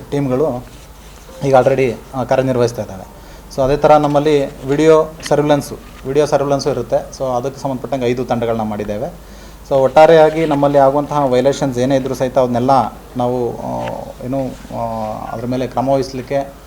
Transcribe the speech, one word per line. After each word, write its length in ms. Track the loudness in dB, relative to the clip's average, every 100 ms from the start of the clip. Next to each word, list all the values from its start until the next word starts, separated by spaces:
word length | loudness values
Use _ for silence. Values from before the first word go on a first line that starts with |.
| -6
ಟೀಮ್‌ಗಳು 680 | -4 0 0 0 -4 -10 -20 -20 -20 -20 -20 -20 -8 2
ಈಗ 80 |
already, 420 | 4 4 0 -2 -4 -10 -6
ಆ, 80 |
ಕಾರ್ಯನಿರ್ವಹಿಸ್ತಾ 580 | -2 0 0 0 0 -2
ಇದ್ದಾವೆ. 260 | -10 -12 -18 -20 -20 -20 -10 -4
So 60 |
ಅದೇ 160 | -2 2
ಥರ 180 | 4 4
ನಮ್ಮಲ್ಲಿ 720 | 4 2 2 2 0 -6 -4
ವಿಡಿಯೋ 440 | 2 6 6 4 -4 -2
ಸರ್ವಿಲೆನ್ಸು, 500 | 0 2 0 -2 -12 -16 -14 -4
ವಿಡಿಯೋ 180 | 0 2
ಸರ್ವಿಲೆನ್ಸು 440 | 2 0 -2 -2
ಇರುತ್ತೆ. 480 | -4 -2 -4 -4 -8
So 200 | -4 -4
ಅದಕ್ಕೆ 240 | -4 -6
ಸಂಬಂಧಪಟ್ಟಂಗೆ 440 | -8 -6 -6 -4 -2
ಐದು 200 | -2 -2
ತಂಡಗಳನ್ನ 360 | -2 -2 -2
ಮಾಡಿದ್ದೇವೆ. 520 | -4 -6 -6 -6 -8 -12 -20 -20 -20 -14 -2
So 60 | 2
ಒಟ್ಟಾರೆಯಾಗಿ 680 | 4 6 8 8 6 4 0
ನಮ್ಮಲ್ಲಿ 320 | 0 2 4
ಆಗುವಂತಹ 480 | 4 4 0 -2 0
ವೈಲೇಷನ್ಸ್ 520 | 2 2 0 -2 -2
ಏನೇ 180 | 0 0
ಇದ್ರೂ 200 | -2 -4
ಸಹಿತ 220 | -2 0
ಅದನ್ನೆಲ್ಲ 340 | 0 0 2 2 0 -6 -12 -4
ನಾವು, 400 | -2 -2 -4 -6
ಆ, 40 | -8 -8 -8 -10 -12 -12 -8
ಏನು, 260 | -6 -6 -10 -12 -8
ಆ, 40 | -6 -6 -8 -8 -10
ಅದ್ರ 140 | -8 -4
ಮೇಲೆ 220 | -4 -4
ಕ್ರಮ 220 | -2 0
ವಹಿಸಲಿಕ್ಕೆ 640 | 0 -2 -8 -6 -6 -6 -12